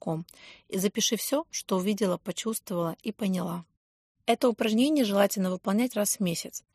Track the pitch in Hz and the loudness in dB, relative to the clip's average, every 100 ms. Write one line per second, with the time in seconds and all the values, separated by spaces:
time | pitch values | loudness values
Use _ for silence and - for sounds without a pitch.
0 | - 160 170 - - - - 190 196 220 | -6 -6 -6 -18 -20 -20 -8 -2 -2 0
1 | - 208 - 277 330 - - 190 190 202 | 0 0 -2 -2 -2 -8 -2 -2 0 0
2 | 196 175 - - 220 226 - 175 170 - | 0 -2 -4 -6 -6 -6 -6 -4 -4 -4
3 | 226 - 196 185 170 175 - _ _ _ | -8 -4 -2 -2 -2 -6 -10 _ _ _
4 | _ _ - 233 254 226 226 220 277 302 | _ _ 0 2 4 2 2 4 4 4
5 | 214 196 202 202 185 185 - 202 254 214 | 2 4 2 2 -2 -2 0 2 2 0
6 | 208 - 185 165 - - _ | -2 0 -2 -2 -6 -12 _